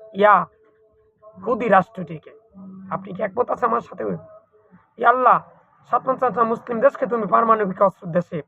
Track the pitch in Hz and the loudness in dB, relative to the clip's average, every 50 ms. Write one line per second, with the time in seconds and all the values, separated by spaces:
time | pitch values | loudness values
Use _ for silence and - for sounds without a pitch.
0 | - - - 190 202 208 202 180 170 - _ _ _ _ _ _ _ _ _ _ | -20 -14 -2 2 4 6 6 4 4 -2 _ _ _ _ _ _ _ _ _ _
1 | _ _ _ _ - - - - - 214 254 214 240 220 196 190 180 - - 190 | _ _ _ _ -20 -20 -20 -10 -4 -4 -4 -2 2 2 2 2 0 -4 -10 -14
2 | 180 170 170 147 - - - _ _ _ _ 190 190 190 - - - 190 - - | -14 -14 -14 -16 -18 -20 -20 _ _ _ _ -20 -20 -20 -20 -20 -14 -12 -12 -12
3 | - 202 185 185 214 202 190 233 254 - 254 - 247 226 226 233 - - - - | -12 -14 -8 -8 -8 -6 -4 -4 -4 -4 -4 -4 -2 -2 -2 -4 -6 -8 -10 -10
4 | 226 208 180 156 - - - - _ _ _ _ _ _ 185 _ _ _ _ - | -8 -8 -8 -8 -10 -16 -20 -20 _ _ _ _ _ _ _ _ _ _ _ 0
5 | 233 233 247 254 254 233 196 160 - - - _ _ _ _ _ _ - - 247 | 2 2 4 4 4 4 4 4 0 -4 -16 _ _ _ _ _ _ -4 -4 -2
6 | - 262 262 254 254 247 - 240 233 226 233 - - - 240 226 - - - - | -2 -2 -2 0 -2 -2 0 0 0 0 -2 -4 -6 -6 -2 0 2 2 2 0
7 | 269 190 240 233 214 185 220 226 233 233 226 214 208 185 180 - 208 190 - _ | -4 -4 -4 -4 -2 0 2 2 4 2 2 2 0 -2 0 2 0 0 0 _
8 | - 180 160 175 170 - - 156 - | -8 -4 -2 -2 -2 -2 -6 -10 -10